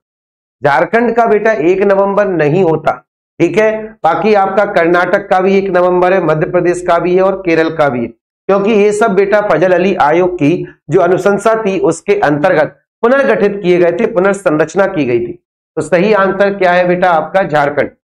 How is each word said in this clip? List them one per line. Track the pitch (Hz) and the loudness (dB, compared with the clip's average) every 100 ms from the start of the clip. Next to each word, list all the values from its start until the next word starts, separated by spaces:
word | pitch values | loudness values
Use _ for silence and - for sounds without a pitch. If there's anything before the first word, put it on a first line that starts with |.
| _ _ _ _ _ _ | _ _ _ _ _ _
झारखंड | 139 143 170 226 240 233 | 0 0 0 0 0 0
का | 226 | 0
बेटा | 208 220 | 0 0
एक | 208 160 190 | 0 0 0
नवंबर | 202 196 196 196 202 | 0 2 0 0 -2
नहीं | 170 147 165 | 0 0 2
होता, | 180 156 143 - _ _ _ _ | 0 0 -2 -6 _ _ _ _
ठीक | 170 170 | -2 0
है। | 220 220 214 - | 0 -2 -10 -6
बाकी | 262 170 208 | -4 0 0
आपका | 208 190 196 | 2 2 0
कर्नाटक | 202 196 165 175 180 202 202 | 0 0 2 0 0 -2 0
का | 185 | 0
भी | 190 196 | 2 0
एक | 196 | 0
नवंबर | 180 180 180 180 | 0 0 2 2
है, | 190 | 0
मध्य | 165 156 175 | 0 -2 0
प्रदेश | 175 170 175 180 | 0 -2 -2 0
का | 170 | 0
भी | 170 180 | 0 0
है | |
और | 190 190 175 | 0 -2 -2
केरल | 160 160 160 | 0 0 0
का | 147 | -2
भी | 123 | -2
है, | 117 | -8
क्योंकि | - _ _ - 196 196 | -10 _ _ -2 0 2
ये | 220 208 | 2 2
सब | 208 226 | 2 0
बेटा | 190 196 208 202 | 0 2 0 0
फजल | 160 185 | 0 2
अली | 180 185 | 2 0
आयोग | 190 139 165 185 | 0 2 2 0
की | 180 143 175 - - - | 0 0 0 -6 -16 -2
जो | 165 | 0
अनुशंसा | 175 180 202 202 220 226 | 2 2 0 0 0 0
थी, | 214 190 | -2 -2
उसके | 139 160 - 202 | -2 -4 -2 0
अंतर्गत | 127 147 185 165 143 - _ _ | 0 0 0 0 -2 -4 _ _
पुनर्गठित | 233 269 240 214 202 196 | 0 0 0 0 0 -2
किए | 175 175 | 0 2
गए | 175 | 2
थे, | 175 226 | 0 -2
पुनर्संरचना | 170 190 196 175 151 156 180 196 | 0 0 0 -2 0 -2 0 -2
की | 190 | 0
गई | 127 120 | -2 -2
थी। | 117 - _ _ _ - | -4 -12 _ _ _ -8
तो | |
सही | 156 180 202 | -2 0 2
आंसर | 208 190 190 202 196 | 2 0 0 -2 0
क्या | 185 | 0
है | 180 175 | 2 0
बेटा | 180 185 | 0 2
आपका? | 165 151 190 | 0 0 -2
झारखंड। | 196 151 143 143 123 _ | 0 0 0 -2 -4 _